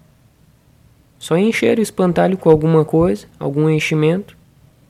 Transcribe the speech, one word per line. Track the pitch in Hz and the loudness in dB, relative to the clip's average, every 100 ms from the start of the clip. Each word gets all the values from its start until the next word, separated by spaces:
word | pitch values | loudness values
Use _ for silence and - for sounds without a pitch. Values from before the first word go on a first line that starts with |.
| _ _ _ _ _ _ _ _ _ _ _ _ | _ _ _ _ _ _ _ _ _ _ _ _
Só | - 165 | -4 0
encher | 214 214 226 233 | 0 0 0 0
o | |
espantalho | 208 - 180 175 175 185 | -2 -2 -2 0 0 0
com | 170 | 2
alguma | 156 156 160 | 2 4 2
coisa, | 151 160 175 202 - - | 2 0 0 -2 -8 -10
algum | 147 143 156 | -6 -2 0
enchimento, | 156 - 156 151 180 208 - _ _ _ _ | 0 -2 -2 0 -2 -6 -18 _ _ _ _